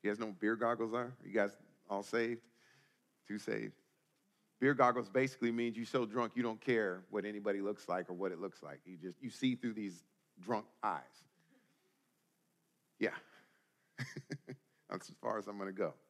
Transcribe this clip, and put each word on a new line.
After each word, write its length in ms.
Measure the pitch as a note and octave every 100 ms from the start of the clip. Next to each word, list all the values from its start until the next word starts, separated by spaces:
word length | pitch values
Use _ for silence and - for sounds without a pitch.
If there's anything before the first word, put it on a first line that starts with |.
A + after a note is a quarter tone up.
You 80 | G2+
guys 80 | G#2
know 80 | A2
what 140 | F#2
beer 160 | G#2+ A2+
goggles 380 | A#2 A#2 A2+
are? 100 | A#2+
Are 120 | B2 C3 F#2+
you 80 |
guys 160 | G#2+ G2+ - - _ -
all 120 | G2+
saved? 380 | G#2 A#2 A#2 A#2 _ _ _ - _ _ _ _ -
Too 100 | G#2
saved. 360 | - A2 G#2+ - _ _ _ _ _ _ _ _
Beer 140 | C3+
goggles 380 | C3+ B2 B2 G#2
basically 420 | C3 C3 - A#2
means 240 | A#2 A#2+ A2
you're 80 |
so 220 | A2+ C3 A2+
drunk 260 | A2+ A#2
you 80 | B2
don't 180 | A#2+ A2
care 400 | - A#2 G2+ F2+ F#2
what 160 | G#2 G#2
anybody 340 | G#2 G#2 G2
looks 280 | G2 G2+ -
like 180 | F2+ F2+
or 60 |
what 180 | F2+ F#2+
it 80 | F2
looks 220 | G2 -
like. 180 | D2 C#2 F2+
You 100 | F#2
just, 260 | F3+ -
you 60 | C3
see 260 | - C3
through 200 | A#2+ A#2+
these 280 | G#2+ G2+ F2 _ _ _ -
drunk 220 | F#2 A2 - _
eyes. 200 | G#2+ D#2 B1+ - - _ _ _ _ _ _ _ _ _ _ _ _ _ _ _ _ _
Yeah. 120 | G#2+ - - - _ _ _ _ _ -
<laughs> 60 | C3+ - - C#3+ - C3 _ _ -
That's 180 | F#2+ -
as 80 | -
far 180 | A#2 G#2+
as 80 | G2+
I'm 120 | G2+
gonna 140 | G2
go. 220 | F#2+ E2+ -